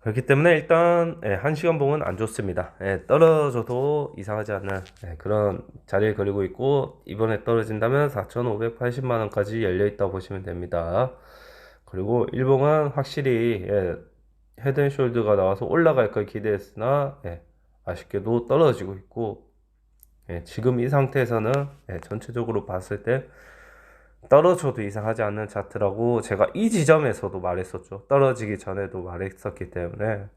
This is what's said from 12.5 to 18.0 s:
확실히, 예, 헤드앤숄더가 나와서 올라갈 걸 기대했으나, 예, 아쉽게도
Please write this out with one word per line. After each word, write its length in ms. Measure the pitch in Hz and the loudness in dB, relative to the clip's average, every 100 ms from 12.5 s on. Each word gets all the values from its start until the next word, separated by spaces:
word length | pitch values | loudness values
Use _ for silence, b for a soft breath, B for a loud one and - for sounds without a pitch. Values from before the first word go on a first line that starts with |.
| 135 147 156 147 | 4 4 2 2
확실히, 800 | 143 135 - 135 120 117 107 92 | -2 -6 -2 0 2 2 -2 0
예, 280 | 101 92 82 - _ _ _ _ - | 0 0 -4 -10 _ _ _ _ -6
헤드앤숄더가 720 | 135 135 143 139 131 120 107 104 | -4 0 0 2 0 2 2 4
나와서 300 | 92 98 113 | 4 0 0
올라갈 460 | 165 165 143 107 | 2 4 4 2
걸 140 | - 104 | 0 -4
기대했으나, 920 | - 107 101 - - 113 143 139 143 90 | -4 -2 -4 -4 -6 -2 0 -2 -6 -12
예, 160 | 85 - _ _ _ | -14 -18 _ _ _
아쉽게도 640 | - 87 | -10 -10